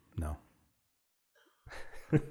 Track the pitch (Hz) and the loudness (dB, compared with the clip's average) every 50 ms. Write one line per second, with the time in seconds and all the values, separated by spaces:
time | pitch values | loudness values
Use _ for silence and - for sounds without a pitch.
0 | - - - - 82 76 73 - - - - - - _ _ _ _ _ _ _ | -20 -10 -6 -4 -4 -4 -4 -6 -10 -20 -20 -20 -20 _ _ _ _ _ _ _
1 | _ _ _ _ _ _ _ - - - _ _ - - - - - - - - | _ _ _ _ _ _ _ -20 -20 -20 _ _ -18 -14 -10 -10 -10 -8 -10 -10
2 | - - 156 147 - - | -2 4 6 6 6 4